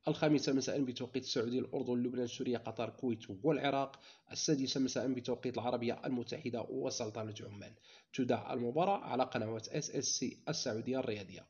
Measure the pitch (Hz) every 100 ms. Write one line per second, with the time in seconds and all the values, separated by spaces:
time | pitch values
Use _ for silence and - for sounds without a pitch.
0 | - 147 160 147 151 135 123 113 131 120
1 | 123 131 127 135 117 127 117 147 123 123
2 | 120 123 120 - 127 120 120 110 113 -
3 | 131 113 - 98 139 139 139 139 135 -
4 | - - _ - - 147 131 135 131 127
5 | 120 127 123 123 127 117 117 123 117 113
6 | - 123 117 - 123 117 107 123 135 -
7 | 113 110 110 107 107 104 101 - - -
8 | _ - 123 139 - 131 120 143 185 196
9 | - 127 123 123 110 113 - 156 - -
10 | 127 - 127 - - 156 131 113 120 131
11 | 123 104 92 92 -